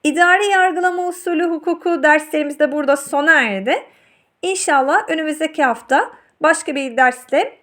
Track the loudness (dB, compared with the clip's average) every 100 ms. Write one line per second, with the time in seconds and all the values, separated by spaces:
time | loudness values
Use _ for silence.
0 | -2 2 4 4 2 2 2 0 -2 -2
1 | -6 -6 -4 -2 -2 -2 -4 -4 -2 0
2 | 2 2 0 -4 -4 -2 -2 0 0 -2
3 | -2 0 2 2 2 -2 -2 -4 -4 _
4 | _ _ _ _ -6 -4 0 2 2 0
5 | 0 -4 -4 -4 -4 0 0 -2 -2 0
6 | 0 -10 _ _ 0 0 -2 -6 -4 2
7 | 2 2 -2 -2 -2 -8